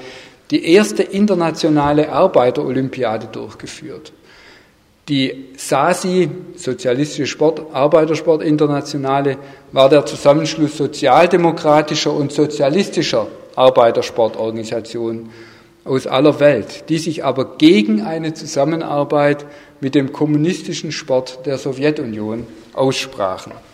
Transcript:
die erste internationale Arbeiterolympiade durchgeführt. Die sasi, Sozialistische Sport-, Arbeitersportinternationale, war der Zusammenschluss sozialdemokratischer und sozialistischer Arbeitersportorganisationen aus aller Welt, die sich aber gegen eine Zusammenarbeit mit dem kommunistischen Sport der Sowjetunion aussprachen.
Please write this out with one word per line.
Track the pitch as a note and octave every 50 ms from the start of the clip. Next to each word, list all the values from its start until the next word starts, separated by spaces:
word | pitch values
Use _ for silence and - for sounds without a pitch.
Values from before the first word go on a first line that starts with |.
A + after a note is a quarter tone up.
| - - - - - - - _ _ -
die | D3 D3+ - D#3+
erste | E3 G3+ G#3+ G#3 - -
internationale | F3+ - - G3 G#3 G#3 F#3+ F3 E3+ E3 D#3+ - - D#3+ D3+ D3 C#3+ C#3+ D3+ D3+ C#3+ -
Arbeiterolympiade | C3 C#3 F3+ F#3+ - D3 B2 B2+ B2 D3 D3 C#3 B2+ C3+ C3+ C3 - C3 B2 A2 A2 A2 A2+ A2
durchgeführt. | - A#2 A#2 G#2+ G#2 - - - - - D3+ C3 - F2+ E2+ - - _ _ _ - - - - - - _ _ _ _ _ _ _ _ _ -
Die | D3 C3+ C3 C3+ - - - - -
sasi, | - - - D3 C3+ C#3+ F3 F3+ - - F#3 F3+ F#3 F3 D3+ C#3 - - - -
Sozialistische | - - C3 B2+ - - B2+ B2 C3+ D3 D3+ - - C3+
Sport-, | A#2 - - D3+ D#3 D#3+ - - - -
Arbeitersportinternationale, | C3 C#3 D3 E3+ D#3+ D#3+ D#3 D#3 - - E3+ D#3+ D3+ - D#3+ D3+ D3+ D#3 C#3+ C#3+ C#3 C#3 - - C#3+ C3+ C3+ C3+ C#3 C#3+ C#3 C3+ C3+ - - - - - -
war | - C3+ C3+ C#3
der | D3+ C#3+ -
Zusammenschluss | - - - - D3 C#3+ D#3+ D#3+ D3+ - E3 D3+ C#3+ -
sozialdemokratischer | - C#3+ C3 - - D3+ C3 B2+ D3+ F3 F3 F#3+ F3 E3+ E3 D#3 - - D#3 D3 D#3 D#3 - D#3+ D3+ - D#3
und | D3 D3 C#3+ C3+
sozialistischer | - - D3 D3 - - C#3+ C3+ D#3 G3 G3 - - F3+ D3 - - A#2 G#2 - - - - - -
Arbeitersportorganisationen | - C3 C3 B2+ C3 A#2+ A#2 A#2 B2+ A2+ - - - A2+ G#2+ A2 A2 A2 A2+ A2+ A#2 A2 A2 A#2+ A2+ A2 - - A#2+ A#2 A2+ A2+ A2+ A2+ A2+ - - - - - - - _ _ _ _
aus | - C3 C3 -
aller | - C3+ C3+ C#3+ D3+ - -
Welt, | C#3+ D3 C#3 A2 G2+ - - - - -
die | D#3+ E3
sich | D#3+ F3+ D3+ - -
aber | C#3 B2 C3 B2 - -
gegen | - D3+ D#3+ F#3+ G#3+ G#3+ G#3+ G#3+ G#3
eine | - D#3+ D#3+ D#3+ D#3+ D#3 D#3
Zusammenarbeit | - - D3 - C#3 C#3+ D3+ E3 E3 E3 - D3 C#3+ C#3+ C#3+ D#3 D3 C#3+ C#3+ C#3+ C#3+ - - - - - - - _
mit | C#3+ C3 C#3
dem | D3 C3+ C3
kommunistischen | - - D3+ D3+ D3+ D3 D3+ F3 F3+ - - - E3 - - D#3+
Sport | C#3+ - - - C3 B2+ B2+ - - - -
der | D3 C3+
Sowjetunion | B2+ - C#3+ B2+ C3 C#3 D3+ D3+ D#3 C#3 A2+ G#2+ G#2+ G#2+ G#2+ A2 A#2+ A#2+ - - - - - -
aussprachen. | - C3+ C3+ C3 - - - - - G2+ F#2 F#2 F2+ - G#2 - - - _